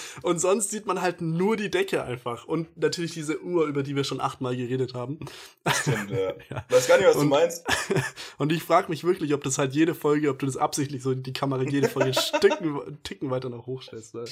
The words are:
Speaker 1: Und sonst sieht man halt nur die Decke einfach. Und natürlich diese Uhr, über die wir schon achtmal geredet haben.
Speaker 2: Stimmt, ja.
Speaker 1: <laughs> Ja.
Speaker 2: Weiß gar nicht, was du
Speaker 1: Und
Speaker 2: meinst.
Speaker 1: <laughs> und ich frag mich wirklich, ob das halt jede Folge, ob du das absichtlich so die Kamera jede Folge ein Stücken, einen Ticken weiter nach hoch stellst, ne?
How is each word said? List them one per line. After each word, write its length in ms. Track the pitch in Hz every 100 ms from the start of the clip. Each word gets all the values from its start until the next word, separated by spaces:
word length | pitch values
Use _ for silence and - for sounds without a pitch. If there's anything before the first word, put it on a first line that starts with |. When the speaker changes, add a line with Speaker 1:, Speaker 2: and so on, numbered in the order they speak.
| - -
Speaker 1:
Und 180 | - 175
sonst 300 | 180 214 -
sieht 140 | 214 202
man 140 | 180
halt 180 | 180 175
nur 360 | 165 165 196 214
die 140 | 196
Decke 320 | 175 196 156
einfach. 440 | 123 123 120 113 -
Und 300 | 165 165 165
natürlich 360 | 156 165 165
diese 280 | 165 151 156
Uhr, 240 | 175 175 151
über 180 | 139
die 100 | 139
wir 80 | 139
schon 180 | 135 135
achtmal 360 | 135 - 127 127
geredet 360 | 123 131 127
haben. 260 | 127 123 147 135 - - _ 170 -
Speaker 2:
Stimmt, 280 | - 110 101
ja. 240 | 95 92 -
Speaker 1:
<laughs> 80 | -
Ja. 140 | - -
Speaker 2:
Weiß 200 | 127 127
gar 80 | 180
nicht, 80 | 180
was 80 |
du 60 | 151
Speaker 1:
Und 80 | 147
Speaker 2:
meinst. 360 | 139 170 - - - - 170
Speaker 1:
<laughs> 360 | - - - -
und 120 | 147
ich 140 | 170
frag 240 | - 170 190
mich 160 | 160
wirklich, 300 | 170 - 147
ob 100 | 143
das 140 | 143 131
halt 140 | 139
jede 220 | 139 160
Folge, 360 | 160 147 147 147
ob 100 | 131
du 60 | 139
das 100 | 131
absichtlich 440 | 156 - 139 139
so 100 | 131
die 180 | 131 131
Kamera 300 | 131 139 131
jede 260 | 131 143 135
Folge 200 | 135 131
ein 60 |
Stücken, 680 | 131 - - 208 302 160 143
einen 200 | - 147
Ticken 260 | - 196 143
weiter 200 | 127 131
nach 160 | 117 127
hoch 160 | 131
stellst, 320 | - 113 - 117
ne? 80 | 117